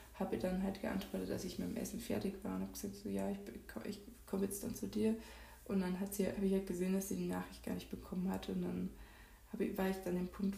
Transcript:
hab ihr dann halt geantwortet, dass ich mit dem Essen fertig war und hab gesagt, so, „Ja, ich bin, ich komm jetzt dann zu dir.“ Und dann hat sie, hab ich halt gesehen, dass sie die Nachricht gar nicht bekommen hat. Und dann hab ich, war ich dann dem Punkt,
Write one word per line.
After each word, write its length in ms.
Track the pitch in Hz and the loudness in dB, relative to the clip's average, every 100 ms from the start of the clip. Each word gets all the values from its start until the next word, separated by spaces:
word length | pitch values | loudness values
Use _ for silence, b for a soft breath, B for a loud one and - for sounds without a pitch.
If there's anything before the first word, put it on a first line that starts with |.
| B | B
hab 180 | - 185 | -2 0
ihr 60 | - | 2
dann 240 | 185 185 | 2 2
halt 180 | 190 196 | 2 0
geantwortet, 480 | - 196 190 190 185 | 0 0 0 -2 0
dass 140 | - | 0
ich 140 | 180 - | -2 -2
mit 100 | 180 | -2
dem 80 | - | 0
Essen 240 | - - | -2 -2
fertig 340 | - 208 202 196 | 0 2 2 0
war 140 | 196 185 | -2 -2
und 60 | |
hab 100 | 190 | -2
gesagt, 220 | - 196 202 | -4 -6 -4
so, 120 | 202 | -2
„Ja, 220 | 196 196 | 0 2
ich 80 | 202 | 0
bin, 140 | 202 - - 226 214 | -4 -10 -8 -6 -4
ich 120 | 202 - - - | -6 -10 -16 -2
komm 160 | 196 | 0
jetzt 200 | 196 - | 2 0
dann 100 | - | -4
zu 120 | - 196 | -4 -2
dir.“ 300 | 208 220 226 B B B B - | 4 4 4 B B B B 0
Und 140 | 196 | 2
dann 180 | 180 185 | 4 2
hat 140 | 196 | 0
sie, 120 | - 190 | 2 2
hab 160 | - | 4
ich 100 | 196 | 4
halt 140 | 190 196 | 4 4
gesehen, 260 | 175 185 | 2 4
dass 140 | 190 190 | 4 2
sie 80 | 185 | 0
die 100 | 175 | 0
Nachricht 340 | 180 180 - | 0 -2 -6
gar 100 | - | -4
nicht 160 | 180 - | -4 -4
bekommen 400 | 185 - 185 185 | -8 -4 0 2
hat. 180 | 190 - | 0 0
Und 120 | 185 | 0
dann 280 | 180 180 185 B B B B B - | 0 0 -2 B B B B B -8
hab 80 | 202 | 0
ich, 160 | 196 - | 0 2
war 100 | 190 | 2
ich 80 | 190 | 2
dann 120 | 180 180 | 0 2
dem 120 | 180 | 0
Punkt, 280 | - 196 | 0 0